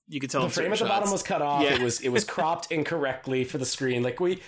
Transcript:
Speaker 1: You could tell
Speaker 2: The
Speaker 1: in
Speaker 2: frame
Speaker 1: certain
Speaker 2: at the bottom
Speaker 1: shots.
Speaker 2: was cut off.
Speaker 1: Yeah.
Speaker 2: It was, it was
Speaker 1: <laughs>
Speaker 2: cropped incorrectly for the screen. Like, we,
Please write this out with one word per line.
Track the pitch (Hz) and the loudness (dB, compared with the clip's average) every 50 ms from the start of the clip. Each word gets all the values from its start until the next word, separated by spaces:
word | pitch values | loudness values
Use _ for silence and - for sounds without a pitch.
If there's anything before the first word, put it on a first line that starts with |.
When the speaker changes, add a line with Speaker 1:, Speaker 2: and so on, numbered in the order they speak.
| _ - | _ -10
Speaker 1:
You | 156 139 | -8 -6
could | 135 127 | -6 -2
tell | - 139 | 0 0
Speaker 2:
The | 127 | 0
Speaker 1:
in | 156 | 2
Speaker 2:
frame | - 175 156 | 0 0 0
Speaker 1:
certain | 185 214 | 0 0
Speaker 2:
at | - | 0
the | 226 | 2
bottom | 226 196 202 208 | 2 2 2 2
Speaker 1:
shots. | 202 | 2
Speaker 2:
was | 196 - | 0 0
cut | - - 196 156 | 0 -2 0 0
off. | 147 143 143 143 | 2 2 2 4
Speaker 1:
Yeah. | 143 143 139 | 4 4 4
Speaker 2:
It | 123 | 2
was, | 123 120 117 - | 2 0 0 -2
it | - 127 | -2 0
was | 123 208 208 | 2 2 0
Speaker 1:
<laughs> | - - | 0 -2
Speaker 2:
cropped | - 165 160 170 165 - - | 0 0 0 0 -2 -2 -2
incorrectly | 170 156 147 - 170 160 143 131 127 - - 135 131 131 123 | -2 -2 0 0 -2 -2 -2 -2 -4 -6 -4 -2 0 0 0
for | 127 - | -2 -2
the | 143 131 | -4 -2
screen. | - - - 139 127 123 120 | -2 -2 -2 0 0 0 2
Like, | 120 123 123 - | 0 0 0 0
we, | 180 180 185 185 - | 0 0 0 -2 -6